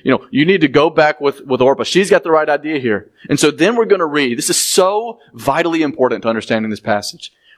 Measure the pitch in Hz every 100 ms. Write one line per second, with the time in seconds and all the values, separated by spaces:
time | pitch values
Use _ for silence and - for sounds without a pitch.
0 | - 127 - 131 160 196 151 135 160 160
1 | 151 151 143 - 135 127 127 135 113 175
2 | 196 185 175 160 151 143 147 151 123 101
3 | 104 _ - - 151 143 180 240 208 196
4 | 160 147 131 117 - 165 - - 185 208
5 | 233 226 _ 117 113 143 170 165 151 135
6 | 123 110 113 113 - 113 110 101 - 104
7 | - 87 - _ _